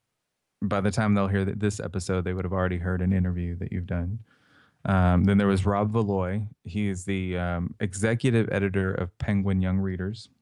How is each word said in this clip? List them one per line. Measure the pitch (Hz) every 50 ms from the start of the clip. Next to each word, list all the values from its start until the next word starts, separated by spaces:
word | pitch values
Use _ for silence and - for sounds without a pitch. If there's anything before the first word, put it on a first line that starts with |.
| _ _ _ _ _ _ _ _ _ _ _ _
by | 113 95 104 98
the | 95 104
time | 92 117 110 104 101
they'll | 101 98
hear | 98 101 98 95
th-, | 95 - 101
this | 107 104 101 -
episode, | 104 - - 92 - - 92 92 85
they | 92 90
would | 95 92
have | 87 95
already | 92 92 92 90 87
heard | 85 90 92 90
an | 90 92 95
interview | 92 92 92 87 87 87 87 87
that | 87 95 -
you've | - 90 87
done. | - 92 87 85 90 107 117 - _ _ _ _ _ _ _ _ _ _ _ -
Um, | 98 95 92 90 90 90 87 92
then | 98 101
there | 101 101
was | 98 98 95 98
Rob | 104 101 101 107 104
Valois. | 110 117 107 101 98 95 90 90 98 107 104 104 - - -
He | 98 87 104 104
is | 98 95 90 90
the, | 101 98 92 92 90 90
um, | 90 87 87 87 85 87 - - -
executive | 107 95 92 95 107 110 120 117 - 131 117 113 104 -
editor | - 98 98 98 98 98 95 95 101
of | - 90 90 - -
Penguin | - 104 101 98 95 98 95 95
Young | 92 92 92 98
Readers. | 98 95 92 90 92 98 110 113 - - _ _